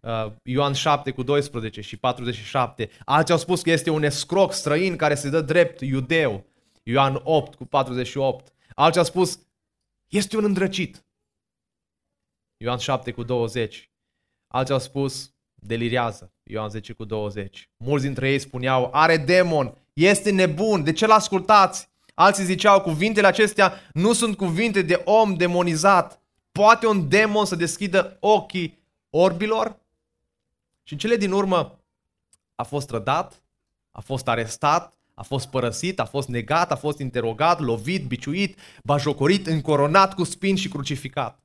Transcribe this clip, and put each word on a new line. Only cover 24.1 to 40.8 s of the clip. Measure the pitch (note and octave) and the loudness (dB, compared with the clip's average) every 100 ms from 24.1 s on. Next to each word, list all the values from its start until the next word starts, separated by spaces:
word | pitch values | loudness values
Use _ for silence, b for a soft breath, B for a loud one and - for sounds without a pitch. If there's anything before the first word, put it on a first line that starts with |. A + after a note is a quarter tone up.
sunt | A#3 A#3 G3+ | 2 0 -2
cuvinte | F#3+ E3 A#3 G3 | -2 0 0 0
de | F3+ F3 | 0 0
om | - G#3+ G#3+ | 4 4 4
demonizat. | F3+ F3+ F3 F3 D#3+ F#3 F#3+ - - _ _ _ | 2 0 0 0 2 4 4 2 -8 _ _ _
Poate | - G#3+ A3+ A3+ | 2 6 6 4
un | G3+ D3+ | 0 2
demon | G3 A3 G#3 | 2 2 2
să | G3+ F3 | 0 -2
deschidă | E3 - G3+ F#3+ G3 - | -4 -4 -2 0 0 -4
ochii | G3+ G#3+ G#3+ F#3 D#3+ _ _ _ _ | 2 2 2 -6 -6 _ _ _ _
orbilor?” | D3+ F#3 E3+ G#3+ A3 A3 G#3+ _ _ _ _ _ _ _ _ _ _ | 2 2 2 -2 -2 -4 -8 _ _ _ _ _ _ _ _ _ _
Și | _ | _
în | D3 | -8
cele | A3 A#3 | -2 0
din | G3 | 0
urmă | F#3+ G3 F3+ D3 - _ _ _ _ _ _ _ | 0 0 0 -2 -12 _ _ _ _ _ _ _
a | - | -12
fost | A#2 C#3+ C3+ | -6 -6 -6
trădat, | A#2 G#2+ D3 - _ _ _ _ _ _ | -6 -2 -4 -4 _ _ _ _ _ _
a | - | -20
fost | - C3 C3 | -10 -8 -2
arestat, | A#2 A2+ - D3 E3 - _ _ | -2 -4 -2 0 0 -2 _ _
a | _ | _
fost | - C3+ - | -8 -8 -4
părăsit, | C3 B2 - F3 F#3+ | -4 -4 -4 -6 -4
a | |
fost | A#2+ C#3+ - | -4 -4 -6
negat, | B2 G#2+ D#3 F3 | -6 -2 0 0
a | C3+ | -2
fost | D3 C#3+ | -4 -6
interogat, | C3 B2 A2+ A2+ D#3 F3 | -6 -4 -4 0 0 0
lovit, | C3+ A2+ G#2+ F#3+ C3 | 0 -4 -4 -6 -4
biciuit, | A#2+ - E3+ G3 - B B | -8 -6 -4 -4 -6 B B
bajocorit, | - C#3+ C#3+ C#3+ C#3 G3 F#3 | -2 0 0 0 2 2 0
încoronat | D#3+ C#3+ C#3+ C#3+ F3 G3 | -4 0 2 4 4 4
cu | F#3+ | 2
spini | E3+ - G3 F#3+ | -6 -4 -2 -2
și | F#3+ | -2
crucificat. | D3 | -8